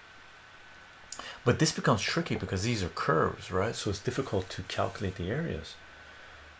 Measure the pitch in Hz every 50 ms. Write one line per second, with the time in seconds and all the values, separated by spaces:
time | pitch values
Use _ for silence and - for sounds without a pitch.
0 | - - - - - - - - - - - - - - - - - - - -
1 | - - - - - - - - - 123 120 - 165 156 - - - 160 123 98
2 | - - - 165 170 - 120 - 98 87 98 90 98 120 117 101 92 80 - -
3 | - - 87 78 - - - - - - 92 92 98 117 123 - - 107 92 -
4 | - 120 - - 139 - 110 95 90 - - - 90 - - - 104 101 - -
5 | 104 92 - - 85 90 120 151 170 143 - 78 80 - - - - - - -
6 | - - - - - - - - - - -